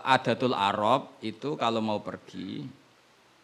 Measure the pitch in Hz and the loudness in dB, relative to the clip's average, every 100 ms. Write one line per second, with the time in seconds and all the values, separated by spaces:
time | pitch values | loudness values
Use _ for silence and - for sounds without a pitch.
0 | - 131 131 120 123 131 98 101 104 131 | 2 4 4 0 2 2 2 4 4 2
1 | 143 - 110 - 135 151 123 113 110 104 | 0 -10 -10 -8 -8 -2 0 0 -2 -4
2 | 98 92 - 92 92 110 135 - _ _ | -6 -12 -14 -12 -10 -10 -12 -16 _ _
3 | _ _ _ _ | _ _ _ _